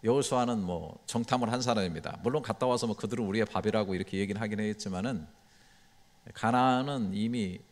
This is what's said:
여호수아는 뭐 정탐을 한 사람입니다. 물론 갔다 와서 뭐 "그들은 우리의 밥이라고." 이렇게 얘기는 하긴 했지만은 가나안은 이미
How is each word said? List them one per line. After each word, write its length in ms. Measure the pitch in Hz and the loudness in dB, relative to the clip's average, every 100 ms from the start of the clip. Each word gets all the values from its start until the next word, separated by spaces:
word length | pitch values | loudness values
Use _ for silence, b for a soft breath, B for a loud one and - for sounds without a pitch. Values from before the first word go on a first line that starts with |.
여호수아는 580 | 113 131 135 127 123 117 | 4 4 4 2 2 0
뭐 420 | 92 87 82 - - | 0 -4 -6 -14 -4
정탐을 440 | 120 117 127 113 | -2 0 2 2
한 100 | 123 | 0
사람입니다. 580 | 120 113 92 80 - - | 2 2 2 -2 -8 -4
물론 200 | 117 147 | -2 -2
갔다 260 | 127 - 127 | -2 -2 2
와서 200 | 123 117 | 2 0
뭐 80 | 104 | -2
"그들은 300 | 104 117 107 | -4 -2 0
우리의 200 | 107 104 | 2 0
밥이라고." 500 | - 104 110 101 92 | 0 0 0 0 -2
이렇게 240 | 95 95 | -2 -2
얘기는 200 | 101 101 | -2 -2
하긴 200 | 110 104 | -4 -2
했지만은 680 | 107 104 101 92 113 113 80 - b b b b b b - _ - | -2 -4 -4 -4 -2 -4 -8 -18 b b b b b b -20 _ -20
가나안은 800 | - 113 123 131 127 135 139 104 | -2 2 4 4 4 0 -2 -2
이미 460 | 98 113 120 98 90 - | 0 -2 0 -4 -6 -14